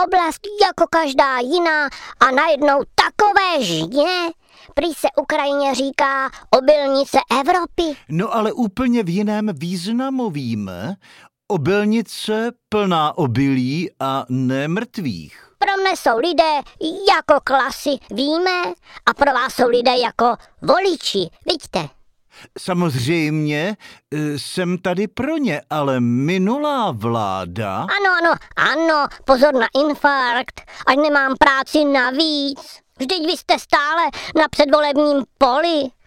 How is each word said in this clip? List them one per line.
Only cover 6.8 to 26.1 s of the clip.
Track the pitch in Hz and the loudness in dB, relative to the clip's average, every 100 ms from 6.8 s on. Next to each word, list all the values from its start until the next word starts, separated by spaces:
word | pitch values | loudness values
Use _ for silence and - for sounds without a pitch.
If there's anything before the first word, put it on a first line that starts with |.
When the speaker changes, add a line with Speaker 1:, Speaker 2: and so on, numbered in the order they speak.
| 277 269 277 269 - 254 | 4 0 2 0 0 0
Speaker 1:
Evropy. | 277 359 339 - 330 269 - | 2 0 0 -4 -4 -4 -6
Speaker 2:
No | 160 208 | -4 -2
ale | 226 214 | -2 -2
úplně | - 220 214 254 240 | -2 -4 -2 0 0
v | 175 | 0
jiném | 180 208 214 214 | -2 -2 -2 -4
významu, | 147 170 185 180 233 269 262 233 | -6 -6 -6 -4 -4 -4 -4 -4
víme. | 147 123 110 98 87 120 196 _ - - _ - | -4 -6 -6 -6 -8 -10 -10 _ -20 -20 _ -6
Obilnice | 190 139 208 208 226 - - - 220 233 240 - | -2 0 0 2 0 -2 -8 -4 -4 -4 -8 -4
plná | 214 196 170 151 - | -2 0 0 0 -2
obilí | 139 117 139 131 127 156 180 - | -2 0 0 0 -2 -4 -6 -6
a | 135 135 - | -6 -4 -4
ne | 127 127 135 147 | -4 -2 -2 -4
mrtvých. | 190 240 - 147 87 73 - - - | -4 -6 -8 -8 -8 -12 -20 -16 -4
Speaker 1:
Pro | 392 392 | -2 0
mne | 381 349 | -2 0
jsou | 285 233 | 0 0
lidé | 359 330 320 294 - - 320 381 392 349 | 0 2 2 0 -4 -8 -8 -2 2 2
jako | - 285 | 4 2
klasy, | - 269 262 - 294 269 - | 4 0 0 -2 -4 -4 -6
víme? | 214 277 320 370 359 359 349 _ - - | -4 -2 0 0 -2 -4 -8 _ -4 -2
A | |
pro | - 285 | 2 2
vás | 254 262 | 2 -2
jsou | - 247 | 0 2
lidé | 240 240 247 | 4 2 2
jako | 226 - 233 220 - - | -2 0 0 0 -10 -8
voliči, | 151 330 381 320 - 202 170 _ - | 0 2 2 -2 -2 -4 -4 _ -6
vidíte? | 349 - 185 147 _ _ _ _ - - - | -6 -4 -8 -8 _ _ _ _ -20 -20 -14
Speaker 2:
Samozřejmě, | - 180 170 127 120 170 151 156 151 147 180 208 - - - | -4 -2 0 -2 -2 0 0 -2 -2 -2 -4 -6 -14 -20 -10
e, | 151 151 147 | -6 -6 -6
jsem | - - 175 180 | -8 -4 -4 -2
tady | 190 180 208 | -4 -2 -4
pro | - 269 320 | -4 -4 -2
ně, | 254 147 - | -2 -4 -4
ale | 151 139 131 | -4 0 0
minulá | 120 | 0